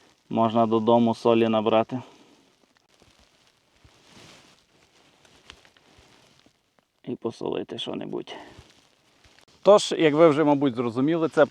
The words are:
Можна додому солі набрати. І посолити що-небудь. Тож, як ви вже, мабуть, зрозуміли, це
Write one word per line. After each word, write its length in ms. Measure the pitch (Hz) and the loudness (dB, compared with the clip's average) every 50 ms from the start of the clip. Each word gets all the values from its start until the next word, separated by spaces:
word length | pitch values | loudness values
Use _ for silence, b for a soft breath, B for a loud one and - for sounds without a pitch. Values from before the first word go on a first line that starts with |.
| b b b b _ - | b b b b _ -8
Можна 360 | 107 113 113 113 107 117 117 | -4 -2 -2 0 0 0 0
додому 480 | 110 113 113 107 113 117 120 120 113 113 | 0 0 0 2 2 2 2 2 0 -2
солі 340 | - - 120 113 113 117 113 | -2 0 2 2 2 2 0
набрати. 540 | 113 110 104 110 107 113 113 - 131 127 120 b b b b b b b b b b b _ _ _ _ _ _ _ _ _ _ _ _ _ _ _ _ _ _ _ _ _ _ _ _ _ - _ _ _ _ - - - - - - _ _ _ _ _ _ _ _ _ _ _ _ _ _ _ _ _ _ _ _ _ - - _ _ _ _ _ _ _ _ _ _ _ _ _ _ _ _ _ _ _ _ _ _ _ _ _ _ _ _ _ - | 0 -2 -2 0 0 0 0 -2 -8 -14 -14 b b b b b b b b b b b _ _ _ _ _ _ _ _ _ _ _ _ _ _ _ _ _ _ _ _ _ _ _ _ _ -20 _ _ _ _ -20 -20 -20 -20 -20 -20 _ _ _ _ _ _ _ _ _ _ _ _ _ _ _ _ _ _ _ _ _ -20 -20 _ _ _ _ _ _ _ _ _ _ _ _ _ _ _ _ _ _ _ _ _ _ _ _ _ _ _ _ _ -14
І 120 | 127 120 | -12 -12
посолити 640 | - - 113 113 - - 90 85 87 - - - - | -8 -10 -10 -10 -8 -8 -8 -6 -8 -8 -10 -12 -14
що-небудь. 560 | - - 98 98 50 50 50 - - - - B B B B B B B B B _ _ _ _ _ _ _ _ _ _ _ _ _ _ _ _ | -12 -10 -10 -12 -10 -10 -10 -12 -12 -12 -18 B B B B B B B B B _ _ _ _ _ _ _ _ _ _ _ _ _ _ _ _
Тож, 320 | - 190 202 208 - - - - | 4 4 6 6 4 0 -2 0
як 160 | 160 151 143 | 0 2 4
ви 140 | 151 170 160 | 6 4 4
вже, 160 | 139 147 160 | 4 2 2
мабуть, 300 | 147 147 139 143 139 110 | 0 0 0 0 -2 -2
зрозуміли, 540 | 120 123 120 107 127 131 151 170 165 160 143 | -4 -6 -6 -4 -2 -2 -2 -2 -2 -4 -2
це 180 | - 156 143 - | 2 2 2 2